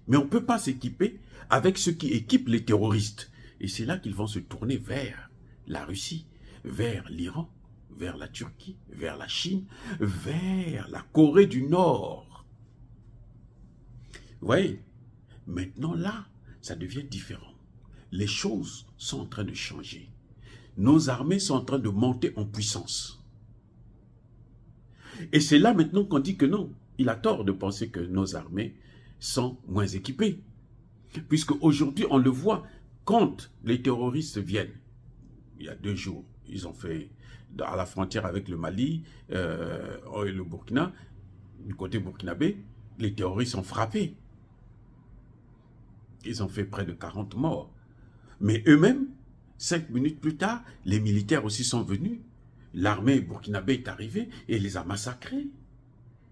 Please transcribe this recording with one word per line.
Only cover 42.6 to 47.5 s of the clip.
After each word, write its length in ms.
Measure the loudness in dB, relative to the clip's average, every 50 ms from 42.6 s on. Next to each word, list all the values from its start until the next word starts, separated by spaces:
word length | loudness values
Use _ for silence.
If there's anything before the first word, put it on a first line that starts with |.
| -10 -18 -20 -20 -20 -18 -6 -4
les 140 | -4 -2 -2
terroristes 420 | -2 -2 -2 0 0 -2 -2 -2
ont 80 | -4 -6
frappé. 520 | -4 -2 -2 -2 0 0 -2 -2 -2 -4 -10 -20 -20 -20 -20 -20 -20 -20 -20 -20 -20 -20 -20 -20 -20 -20 -20 -20 -20 -20 -20 -20 -20 -20 -20 -20 -20 -20 -20 -20 -20 -20 -20 -20 -20 -20 -20 -20 -20 -20 -12 -10
Ils 180 | -8 -4 -4
ont 80 | -4 -4
fait 140 | -2 -4 -4
près 220 | -4 -4 -6 -6
de 80 | -6 -8
quarante 420 | -8 -10 -10 -8 -8 -8 -6 -2
morts. 380 | -2 0 0